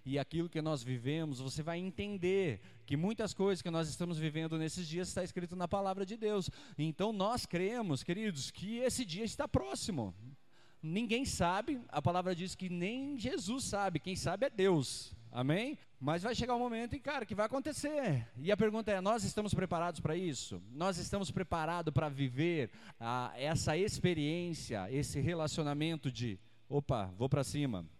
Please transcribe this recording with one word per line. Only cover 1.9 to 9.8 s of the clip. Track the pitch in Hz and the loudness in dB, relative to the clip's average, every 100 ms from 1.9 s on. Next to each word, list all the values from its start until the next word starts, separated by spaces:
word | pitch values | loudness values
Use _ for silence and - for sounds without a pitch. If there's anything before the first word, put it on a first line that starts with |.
| - 202 202 180 196 180 101 - - - | -4 -4 0 2 4 2 0 -6 -16 -4
que | 143 | 0
muitas | 185 226 214 | 0 0 -2
coisas | - 196 180 | 2 2 2
que | 175 | 0
nós | 165 160 | 0 0
estamos | - 175 156 | 0 -2 0
vivendo | 156 156 160 160 | 0 0 -2 0
nesses | 156 180 165 | -2 -2 -4
dias | 170 180 | -2 -2
está | - | -2
escrito | 180 180 175 | -2 -4 -6
na | 180 175 | -4 0
palavra | 196 196 190 190 | 2 0 0 -2
de | 226 | -2
Deus. | 214 208 170 - - - | 0 2 0 -6 -12 -2
Então, | 156 151 208 | -2 2 0
nós | 208 196 240 - | 2 2 0 -2
cremos, | 175 190 247 208 135 | 0 0 0 0 0
queridos, | - 180 220 147 113 | 0 0 0 -2 -6
que | - 190 233 | -6 -6 0
esse | 254 - | 2 2
dia | 220 170 226 | -2 -2 -4
está | - 294 | -2 2
próximo. | 254 392 359 | 2 2 -4